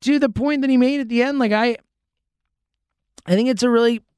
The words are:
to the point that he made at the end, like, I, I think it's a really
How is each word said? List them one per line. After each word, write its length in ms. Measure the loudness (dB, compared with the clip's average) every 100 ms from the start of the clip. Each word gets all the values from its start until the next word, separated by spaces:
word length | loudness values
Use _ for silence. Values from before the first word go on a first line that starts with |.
to 180 | -2 2
the 100 | 0
point 340 | 0 -2 -2
that 80 | 0
he 60 | 2
made 240 | 2 0
at 80 | -2
the 140 | -2
end, 180 | 0 0
like, 120 | 0
I, 240 | 0 -2 -4 _ _ _ _ _ _ _ _ _ _ _ _ _ -20 -2
I 80 |
think 140 | 0 0
it's 140 | 0
a 80 | 2
really 320 | 2 2 -2 -8